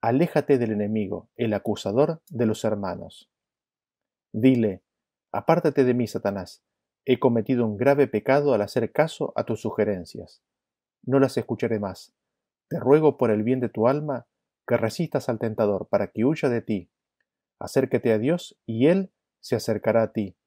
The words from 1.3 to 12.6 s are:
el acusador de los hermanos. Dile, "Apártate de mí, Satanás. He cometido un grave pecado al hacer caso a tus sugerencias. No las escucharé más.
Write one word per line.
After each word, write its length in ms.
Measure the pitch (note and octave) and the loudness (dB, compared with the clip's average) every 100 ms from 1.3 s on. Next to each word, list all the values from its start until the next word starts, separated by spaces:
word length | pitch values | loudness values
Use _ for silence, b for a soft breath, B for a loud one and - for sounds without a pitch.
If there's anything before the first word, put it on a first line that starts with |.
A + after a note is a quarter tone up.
| - | -6
el 180 | A#2 | -2
acusador 680 | G#2 - G#2 G#2 G#2+ D3+ D#3+ _ | -2 -2 -4 -2 0 0 0 _
de 160 | B2+ A#2 | -2 -2
los 180 | A2 | 0
hermanos. 680 | A2+ G#2 G2 F2 F#2+ - _ _ _ _ _ _ _ _ _ _ _ | -2 -4 -6 -8 -12 -20 _ _ _ _ _ _ _ _ _ _ _
Dile, 520 | G#2+ B2 B2+ A2 F#2 _ _ _ _ _ | 2 4 4 2 -2 _ _ _ _ _
"Apártate 520 | - - E3 E3 C#3+ | -8 0 2 2 2
de 100 | B2+ | 2
mí, 140 | B2 A#2+ | 2 -2
Satanás. 560 | - G2+ G2 F2+ - _ _ _ _ - | -2 -4 -4 -10 -16 _ _ _ _ 0
He 120 | B2+ | 2
cometido 480 | C3 A#2 G#2+ B2+ A2+ | 4 2 0 0 0
un 120 | G#2 | 0
grave 300 | B2 C#3 C#3 | 2 4 2
pecado 460 | G#2+ - C3+ D3 | 0 2 2 2
al 80 | A#2 | 0
hacer 300 | G2+ - A2 | 0 -2 -4
caso 420 | - D#3+ - D3+ - | 0 -2 0 -6 -6
a 100 | A2+ | -6
tus 160 | A2+ | -6
sugerencias. 840 | A2 - G#2+ F#2+ E2+ - F2 _ _ _ _ _ _ _ | -6 -2 -2 -2 -8 -16 -18 _ _ _ _ _ _ _
No 160 | - C3+ | 0 2
las 180 | C3+ - | 2 0
escucharé 420 | A2+ A#2 A#2 A2 | -4 -4 -2 -2
más. 340 | G2+ F#2 - _ _ _ _ _ | -6 -10 -18 _ _ _ _ _